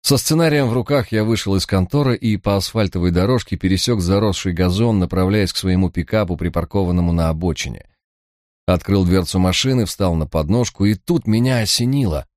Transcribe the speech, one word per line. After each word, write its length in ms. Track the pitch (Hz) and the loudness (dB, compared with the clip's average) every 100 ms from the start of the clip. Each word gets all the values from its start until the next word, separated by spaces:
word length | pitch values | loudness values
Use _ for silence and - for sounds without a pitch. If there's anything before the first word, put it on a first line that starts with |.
Со 140 | - 135 | 0 0
сценарием 520 | - 156 165 147 131 | 2 0 2 2 0
в 40 | |
руках 400 | 117 117 143 - | -2 0 -2 0
я 120 | 110 | -2
вышел 300 | 107 113 - 98 | 0 -2 0 -2
из 80 | |
конторы 520 | - 98 90 143 135 120 | 0 0 0 0 0 0
и 200 | 117 104 | -2 -2
по 200 | - 101 | 0 -2
асфальтовой 560 | - 113 101 90 87 | -2 -2 -2 0 0
дорожке 440 | 85 95 127 - 92 | 2 0 0 -2 -4
пересек 440 | 95 92 - 117 | 0 0 0 -2
заросший 520 | 87 98 107 92 98 | 2 2 0 -2 -4
газон, 460 | 85 90 90 117 107 | 0 0 2 2 2
направляясь 540 | 90 92 92 104 95 | 0 0 0 2 0
к 40 | - | -2
своему 320 | 95 92 92 | 0 0 0
пикапу, 480 | - 82 110 95 85 | -2 -2 -2 -2 -2
припаркованному 760 | 87 82 80 101 92 87 87 | -4 -4 -4 -2 0 0 0
на 160 | 85 82 | 2 0
обочине. 600 | 80 90 78 - 50 - _ _ _ _ _ _ _ - | 0 -2 -4 -8 -10 -16 _ _ _ _ _ _ _ -2
Открыл 380 | 90 - 98 | -2 2 2
дверцу 340 | 90 92 87 95 | 4 2 2 0
машины, 480 | 92 90 131 127 107 | 0 0 0 0 -2
встал 280 | - 95 | -2 -2
на 120 | 82 76 | 0 -2
подножку, 580 | 80 76 110 123 - | -2 0 0 0 0
и 100 | 101 | 0
тут 320 | 107 - 175 - | 0 0 -2 0
меня 340 | 110 127 123 | 0 2 0
осенило. 680 | 107 - 120 139 117 76 - | 0 0 0 0 0 -2 -6